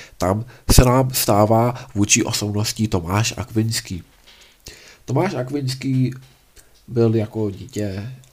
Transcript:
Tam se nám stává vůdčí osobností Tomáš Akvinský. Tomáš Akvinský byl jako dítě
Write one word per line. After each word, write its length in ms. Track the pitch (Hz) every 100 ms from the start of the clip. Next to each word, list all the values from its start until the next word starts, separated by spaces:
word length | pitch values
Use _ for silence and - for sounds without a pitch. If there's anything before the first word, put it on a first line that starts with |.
| - -
Tam 280 | 87 107 117 - -
se 140 | - 123
nám 280 | 127 131
stává 720 | 127 - 104 107 113 120 131 - 101
vůdčí 280 | 104 117
osobností 640 | 67 107 104 104 107 - 107
Tomáš 460 | 92 82 101 113 -
Akvinský. 640 | - 110 110 113 - 90 - _ - - - _ - - - - -
Tomáš 280 | 131 185
Akvinský 800 | 143 127 143 131 - 135 131 123 - - _ _ - - _ -
byl 280 | 120 113 110
jako 360 | 104 110 107
dítě 640 | 92 95 - 104 95 107 131 -